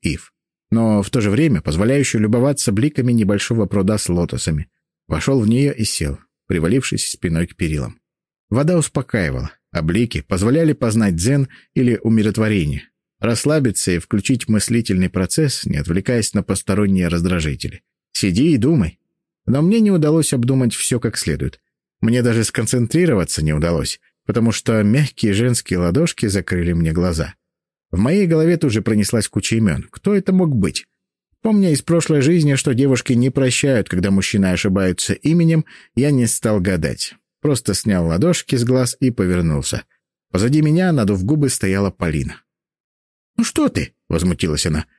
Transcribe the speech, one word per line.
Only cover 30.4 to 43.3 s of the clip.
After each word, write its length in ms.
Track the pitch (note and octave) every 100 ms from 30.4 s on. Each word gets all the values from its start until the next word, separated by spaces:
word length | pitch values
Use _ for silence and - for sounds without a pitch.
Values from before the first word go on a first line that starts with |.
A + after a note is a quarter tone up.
| E3+ B2
быть? 300 | F2+ - - _ _ _ _ _
Помня 300 | A3 G#3 F#3
из 100 | C#3+
прошлой 400 | - E3+ - D3
жизни, 340 | C3+ F3 D3 C3+
что 180 | D3+
девушки 400 | A#2+ C#3 B2 -
не 160 | A#2+ B2+
прощают, 580 | C3+ B2+ - C#3+ B2 F#2
когда 240 | F2+ G2
мужчины 360 | G2 - G#2 F#2
ошибаются 640 | F2+ G#2 F#2+ F#2 E2+ -
именем, 520 | - C#3+ E3+ E3 E3 - - - A2+
я 160 | C#3+
не 140 | C3+ A#2
стал 340 | - A2+ G#2
гадать. 560 | F#2 F2+ C#2+ - - - _ _
Просто 340 | D3 C3+ - F#2+
снял 320 | A2+ F#2 E2
ладошки 480 | F2+ F3+ E3 - B2+
с 80 |
глаз 340 | A#2+ B2+ B2 -
и 120 | C3
повернулся. 720 | A#2+ F#2 F2+ E2 C#2+ - - - _ _ _ _
Позади 300 | F2+ A#2 D#3
меня, 300 | D3+ E3 F#3
надув 320 | D3 G#2 G2
губы, 260 | F#2+ D3+ C3+
стояла 420 | - F#2+ F#2+ G2
Полина. 500 | - E2+ D2+ C2 - _ _ _ _ _ _ _ _ _